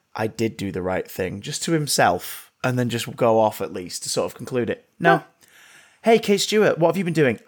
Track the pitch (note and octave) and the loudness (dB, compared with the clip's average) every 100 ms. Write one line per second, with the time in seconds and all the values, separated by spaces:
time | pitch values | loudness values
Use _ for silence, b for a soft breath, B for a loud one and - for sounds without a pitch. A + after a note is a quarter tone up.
0 | b - A2 - A2+ - G2 F#2 F2+ F2+ | b -6 -6 -2 -4 -2 -6 -4 -2 -4
1 | - - F#2 G2 D3 - - D#3+ D3 - | -4 -6 -6 -6 -10 -8 -2 -2 0 2
2 | A2+ F2+ - - - - B2+ B2 A#2+ A#2 | 2 2 -4 -14 -18 -6 -2 0 -2 -2
3 | - - A#2+ A2+ G#2+ - F#2 F#2+ F2 - | -6 0 2 4 2 0 -8 -8 -10 -10
4 | - - F2+ - B2 B2+ G#2+ F#2 _ - | -6 -4 -4 -6 -6 -4 -2 -6 _ 0
5 | E3+ D#3+ - _ b b b b b b | 2 2 0 _ b b b b b b
6 | A3 A3+ G#3+ G3 - G#3+ F3 - E3+ F3 | 4 4 4 0 2 2 4 4 2 2
7 | F3 D#3+ C3+ G#2 | 0 2 2 0